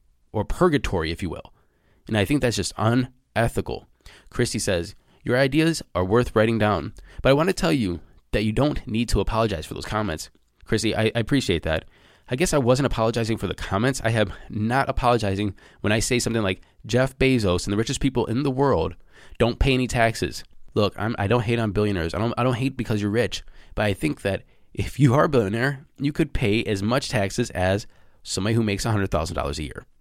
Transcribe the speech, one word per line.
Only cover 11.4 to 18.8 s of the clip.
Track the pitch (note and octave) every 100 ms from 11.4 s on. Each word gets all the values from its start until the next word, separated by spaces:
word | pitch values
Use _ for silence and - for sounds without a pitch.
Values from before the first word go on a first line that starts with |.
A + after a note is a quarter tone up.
| - E2+
that. | E2 D#2+ - - - _ -
I | B2+
guess | F3+
I | D3+
wasn't | A#2+ B2+ C3
apologizing | - A2+ A#2+ A2 A2
for | G2
the |
comments. | - - G2 B2+ C3+
I | A2+
am | A2+ G2+ - -
not | - A2 B2+ C3+
apologizing | B2+ B2 A#2+ G#2 G2 G#2 - - -
when | A2+
I | A2
say | - B2
something | A2+ A#2
like, | G2+ F#2+ - _ A#2
"Jeff | A#2 B2+ -
Bezos | C3 C3 G2+ F2+ -
and |
the | G2+
richest | A2+ -
people | C#3 A#2+ -
in | A2+
the | D3
world | B2+ C#3 F#2+